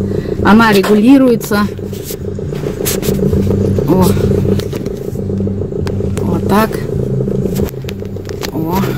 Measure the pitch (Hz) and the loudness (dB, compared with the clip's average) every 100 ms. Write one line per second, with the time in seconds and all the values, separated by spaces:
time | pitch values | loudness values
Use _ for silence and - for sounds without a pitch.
0 | - - - - 185 214 226 202 190 214 | -2 -4 -4 0 4 6 6 4 4 4
1 | 233 277 254 220 - 208 202 - - - | 6 6 6 2 0 0 0 -4 -8 -8
2 | - - - - - - - - - - | -8 -8 -6 -6 -6 -4 -4 -4 -2 -2
3 | - 95 95 98 95 98 98 - - 185 | 0 0 2 2 2 2 2 2 2 4
4 | 185 - - - - - - - - - | 4 4 2 2 2 0 -2 -6 -6 -8
5 | - - - - - - - - - - | -8 -6 -4 -2 -2 -4 -4 -4 -4 -4
6 | - - - - 196 202 220 - - - | -4 -4 -2 -2 0 2 0 -2 -4 -4
7 | - - 196 190 185 - - - - - | -2 -2 -2 -2 -2 -2 -4 -4 -8 -8
8 | - - - - - 156 160 190 131 | -8 -10 -8 -8 -6 -4 -2 0 0